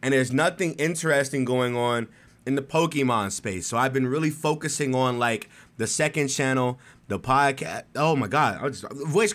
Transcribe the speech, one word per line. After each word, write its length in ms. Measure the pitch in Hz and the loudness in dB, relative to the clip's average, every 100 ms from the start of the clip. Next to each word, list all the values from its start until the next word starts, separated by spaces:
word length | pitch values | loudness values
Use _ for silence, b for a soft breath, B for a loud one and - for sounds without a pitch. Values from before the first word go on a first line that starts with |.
and 120 | 131 | 2
there's 180 | 135 127 | 2 2
nothing 420 | 127 160 180 180 | 2 0 0 -4
interesting 720 | 135 156 170 160 143 135 139 127 | 0 -2 0 0 2 2 0 0
going 300 | 127 123 120 | 2 0 0
on 320 | 120 120 113 B B B - | 0 0 -2 B B B -4
in 100 | 135 | -4
the 60 | |
Pokemon 680 | 135 160 165 156 135 117 98 | 0 0 0 2 2 2 0
space. 360 | 95 113 92 85 | -4 -6 -6 -4
So 100 | 117 | 0
I've 160 | 131 | 0
been 140 | 131 127 | 2 0
really 220 | 139 160 | 0 -2
focusing 640 | 151 156 151 151 - 143 | -2 -2 -2 -2 -4 -2
on, 240 | 127 127 120 | 2 2 2
like, 320 | 120 113 - B B - | 0 0 -6 B B -6
the 100 | 110 | -4
second 400 | - 156 151 143 | 0 0 0 -2
channel, 520 | 135 135 131 127 127 B B _ | 0 0 2 0 -2 B B _
the 120 | 98 | -6
podca-, 640 | 104 131 143 135 151 95 - - | 0 4 4 0 -6 -10 -10 -2
oh 200 | 156 151 | 2 2
my 120 | 107 | 2
God, 320 | 135 143 92 | 2 2 2
I 80 | 139 | -4
just, 160 | 113 - | -6 -12
voice 420 | 139 147 156 220 | -10 -2 2 2